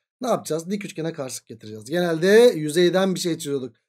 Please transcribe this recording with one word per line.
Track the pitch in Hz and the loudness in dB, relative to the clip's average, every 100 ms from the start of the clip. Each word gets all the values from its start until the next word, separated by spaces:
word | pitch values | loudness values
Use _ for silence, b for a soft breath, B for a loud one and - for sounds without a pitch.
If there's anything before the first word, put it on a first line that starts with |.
| _ _ | _ _
Ne | 254 | -2
yapacağız? | 185 - 156 165 | -2 -2 -6 -4
Dik | 208 190 | -8 -8
üçgene | - 160 | -8 -8
karşılık | 165 131 120 _ | -8 -10 -12 _
getireceğiz. | 113 107 107 107 | -18 -16 -16 -6
Genelde | 170 175 165 185 214 240 175 | -2 -2 0 4 8 6 4
yüzeyden | 151 151 175 170 196 175 | -2 2 2 4 0 0
bir | |
şey | 175 160 | -4 -4
çiziyorduk. | 151 139 123 117 | -4 -6 -6 -14